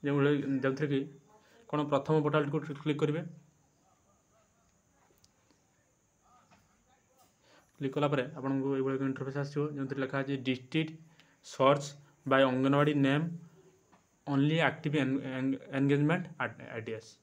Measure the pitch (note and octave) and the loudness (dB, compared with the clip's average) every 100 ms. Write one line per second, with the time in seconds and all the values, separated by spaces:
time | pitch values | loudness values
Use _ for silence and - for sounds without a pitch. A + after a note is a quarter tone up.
0 | C#3+ C#3+ C#3 D3 C3+ C3+ C3+ C3+ D3 C#3 | 0 2 4 2 0 0 0 -2 0 -2
1 | C#3 - _ - _ - - D3 D3 C#3 | -4 -12 _ -20 _ -20 -6 -4 0 0
2 | C#3 D#3 D3 D3+ C#3+ D3+ D3+ C#3+ - C#3+ | 2 2 2 0 0 -4 -6 -8 -4 0
3 | D3+ D3+ F3 - _ _ _ _ _ _ | 0 -2 -6 -14 _ _ _ _ _ _
4 | _ _ _ _ _ _ _ _ _ _ | _ _ _ _ _ _ _ _ _ _
5 | _ _ _ _ _ _ _ _ _ _ | _ _ _ _ _ _ _ _ _ _
6 | _ _ _ _ _ _ _ _ _ _ | _ _ _ _ _ _ _ _ _ _
7 | _ _ _ _ _ - _ _ C#3 C#3+ | _ _ _ _ _ -20 _ _ -4 0
8 | D3 C#3+ B2+ E3 C3+ C3+ C3+ C#3 C3+ C3+ | 0 2 -2 -4 -4 -2 0 0 0 0
9 | C3+ C3 C3 C3+ C#3+ D3 D3 D3 C3+ C3+ | -2 -4 -6 -4 -4 -2 -4 -4 -6 -4
10 | C3 C#3 C3 C#3 B2 B2+ - D#3+ D#3+ - | -2 -2 -2 -4 -2 -4 -2 -2 -2 -6
11 | - _ - _ - - C3 D3 C#3+ - | -20 _ -20 _ -20 2 4 4 0 -14
12 | - _ - C3 C3+ B2+ C3+ C#3+ D3 D3 | -20 _ 2 4 4 4 2 4 4 4
13 | C3+ C#3+ E3 - - - - _ _ _ | 4 2 0 -6 -16 -20 -20 _ _ _
14 | _ _ - C#3 C#3+ D#3+ D3 - D#3+ D3 | _ _ -4 2 2 4 2 0 -2 0
15 | C3 C3+ C3 C3 C3 C3+ - C3+ C#3 C#3+ | 0 -2 -4 -4 -4 -4 -6 -2 2 4
16 | D3 F3 F#3 - B2 A2 - A#2 A#2 A2 | 4 2 -2 -6 -6 -6 -12 -10 -8 -10
17 | - - | -10 -20